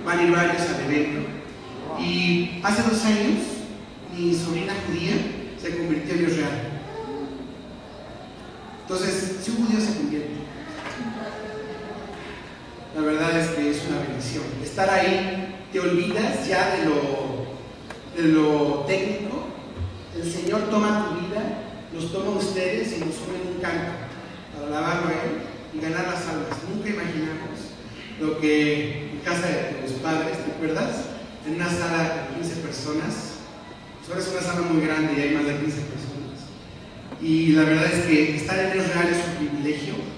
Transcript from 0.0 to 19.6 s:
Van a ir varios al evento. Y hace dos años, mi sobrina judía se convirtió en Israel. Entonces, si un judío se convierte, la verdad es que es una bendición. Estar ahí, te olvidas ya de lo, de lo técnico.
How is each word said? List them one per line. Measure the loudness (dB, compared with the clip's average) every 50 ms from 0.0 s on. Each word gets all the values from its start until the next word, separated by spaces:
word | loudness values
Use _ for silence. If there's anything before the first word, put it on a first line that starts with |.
| 0
Van | 2 4 6
a |
ir | 6 8
varios | 8 6 6 4 4 2
al | 2 0 0 0 0
evento. | 2 4 4 2 2 0 -2 -4 -4 -6 -8 -10 -12 -14 -14 -14 -12 -12 -10 -8 -6 -4 -2
Y | -2 0 2 2 4 4 4 4 4 0 -2 0
hace | 2 2 4 4
dos | 4 4 4 4 6
años, | 6 6 6 6 4 4 4 2 -2 -4 -6 -6 -8 -10 -12 -12 -14 -14 -14 -12 -10 -4
mi | 2 4 4 4
sobrina | 4 2 0 -2 -2 -2 -2 -2 -2 -2
judía | -2 -2 0 2 2 2 2 2 0 -4 -6 -8 -10 -10 -6
se | -6 -4 -2
convirtió | -2 0 0 0 0 0 0 2
en | 4 4 4
Israel. | 4 2 2 0 0 -2 -4 -4 -6 -8 -8 -8 -8 -8 -6 -6 -6 -6 -6 -8 -8 -10 -10 -12 -12 -14 -14 -14 -14 -14 -14 -14 -14 -14 -14 -14 -14 -14 -14 -14 -14 -14 -14 -14 -14 -14 -14 -14 -14 -14
Entonces, | -6 -4 -2 0 2 2 2 0 0 -2 -4 -4
si | -2 -2
un | 2 2 4
judío | 4 4 4
se | 4 2 2
convierte, | 0 0 0 0 -2 -2 -4 -6 -6 -8 -8 -10 -12 -12 -10 -10 -10 -8 -8 -8 -6 -6 -6 -6 -6 -8 -8 -8 -8 -10 -8 -8 -8 -8 -8 -8 -10 -8 -10 -10 -10 -10 -10 -10 -10 -10 -10 -12 -12 -12 -14 -14 -16 -16 -16 -14 -14 -14 -6 -2
la | 2
verdad | 2 4 4 4 4 4 4 4
es | 4 2
que | 2 2 2 2
es | 2 2 0 0
una | 0 0
bendición. | 0 -2 -4 -4 -4 -2 -4 -4 -4 -4 -6 -6
Estar | -6 -6 0 2 4 6
ahí, | 6 6 6 6 4 4 2 0 -2 -2 -4 -6 -8 -12 -12 -2
te | -2 2
olvidas | 2 4 4 4 2 2 2 2 2 2 0 0 0 2
ya | 2 4 4 2 2
de | 2 4
lo, | 4 4 4 2 2 0 -2 -2 -4 -4 -4 -6 -6 -8 -12 -12 -14 -14 -16 -14 -14 -14 -12 -12 -8 -2
de | 4 6 8
lo | 8 8 8 6 6 6 4 4 2 0 2
técnico. | 2 2 2 2 0 -2 -2 -2 -4 -4 -4 -6 -6 -10 -10